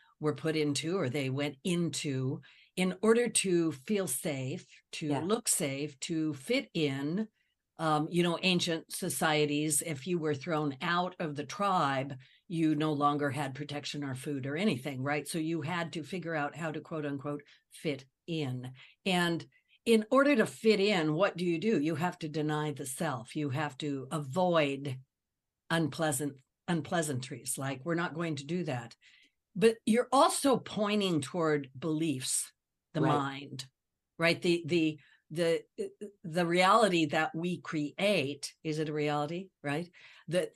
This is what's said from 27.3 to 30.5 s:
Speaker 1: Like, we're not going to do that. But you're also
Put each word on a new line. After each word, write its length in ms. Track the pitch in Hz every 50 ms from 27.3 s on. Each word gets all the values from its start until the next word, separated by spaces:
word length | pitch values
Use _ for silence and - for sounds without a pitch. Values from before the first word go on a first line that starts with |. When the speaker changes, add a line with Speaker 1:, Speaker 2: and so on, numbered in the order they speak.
| 151 123 - - -
Speaker 1:
Like, 240 | - 135 135 139 131 131
we're 120 | 170 165
not 180 | 170 175 175 -
going 220 | 160 170 165 151
to 100 | 131 139
do 180 | 143 170 185 170
that. 300 | 151 131 120 117 117 - - _ - - _ _ _ _ _ _ _ -
But 220 | 185 208 226 226 - _
you're 220 | - 214 240 240 -
also 460 | - 269 320 381 381 - - 277